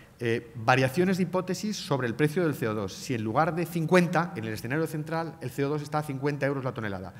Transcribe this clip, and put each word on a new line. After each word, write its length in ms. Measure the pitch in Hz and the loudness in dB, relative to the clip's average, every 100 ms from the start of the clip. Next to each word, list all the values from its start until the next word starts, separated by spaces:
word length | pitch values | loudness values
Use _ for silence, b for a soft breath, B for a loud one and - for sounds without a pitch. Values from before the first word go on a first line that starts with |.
| B - | B -4
eh, 320 | 120 117 - | 0 0 -2
variaciones 640 | - 113 127 131 180 185 180 | -2 4 6 6 4 2 2
de 80 | |
hipótesis 540 | 180 185 180 180 214 202 | 2 0 -2 -2 -4 -6
sobre 300 | - 139 123 | -2 0 0
el 80 | 123 | 2
precio 280 | 151 151 | 2 2
del 120 | 170 135 | 0 0
C 120 | 113 | 0
O 60 | |
dos. 200 | 107 98 | 0 -4
Si 200 | - - | -6 -4
en 100 | 120 | -2
lugar 320 | 110 120 165 165 | 0 2 2 0
de 100 | 165 | -2
cincuenta, 680 | 170 156 180 175 170 170 - | -2 4 4 6 2 0 -4
en 80 | |
el 100 | 110 | -6
escenario 320 | 107 117 147 156 | -6 -2 -2 -2
central, 520 | 151 156 165 165 - | -4 -4 -4 -6 -8
el 100 | 127 | -8
C 140 | - | -2
O 60 | 139 | 0
dos 120 | 151 | -2
está 180 | 147 151 | -2 -2
a 40 | |
cincuenta 420 | 147 135 143 143 135 | -2 -2 -2 0 0
euros 200 | 139 127 | 0 -4
la 80 | |
tonelada. 400 | 113 107 95 92 | -4 -4 -6 -8